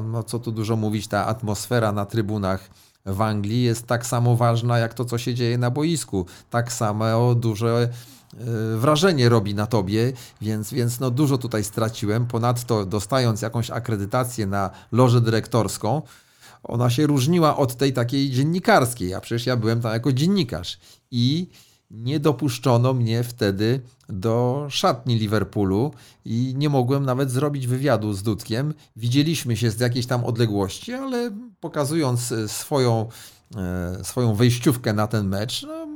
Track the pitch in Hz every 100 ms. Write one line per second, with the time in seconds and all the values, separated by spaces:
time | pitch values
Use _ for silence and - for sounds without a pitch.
0 | 110 113 113 117 117 110 107 113 107 107
1 | 101 104 98 110 107 101 - 123 110 104
2 | 101 113 104 107 95 95 - _ _ _
3 | 98 95 110 104 101 120 123 117 - 120
4 | - 123 120 120 120 117 120 120 113 -
5 | 123 120 127 123 117 123 123 123 156 160
6 | - 98 87 - _ 120 120 - 110 107
7 | 110 113 123 120 117 104 117 117 120 120
8 | - - _ - 113 113 110 110 139 151
9 | 190 151 120 117 101 101 104 110 92 107
10 | 123 127 - _ 107 107 107 139 120 120
11 | 131 123 147 135 123 110 101 - 110 117
12 | 101 110 120 120 120 123 - 113 92 104
13 | - 135 120 101 110 117 113 - 120 107
14 | 101 127 123 117 101 98 95 - - 110
15 | 127 120 113 110 107 120 98 - 107 143
16 | - - _ _ - - - 120 123 120
17 | 151 147 131 175 156 139 135 - 139 131
18 | 120 139 139 127 147 180 196 190 123 -
19 | 90 95 - 117 123 123 107 117 117 113
20 | 143 127 165 202 131 80 87 - - -
21 | _ 120 123 160 180 - _ _ _ 107
22 | 120 151 156 127 147 120 139 117 123 127
23 | 117 113 120 - 104 98 110 131 120 _
24 | - 98 110 113 123 135 143 - 190 131
25 | 127 113 107 107 98 107 98 98 143 -
26 | - _ - 113 131 131 147 139 123 139
27 | 135 127 139 123 147 143 123 127 143 113
28 | 107 98 104 101 - 110 151 151 _ 110
29 | 117 135 151 160 123 110 120 104 123 123
30 | 120 123 123 113 117 101 98 - - 247
31 | 269 240 240 202 247 190 165 151 139 165
32 | 135 120 120 117 104 - - 147 127 113
33 | 110 - - - _ 101 90 90 87 92
34 | - - 120 104 123 120 - 123 120 107
35 | 107 110 98 98 113 - 285 320 320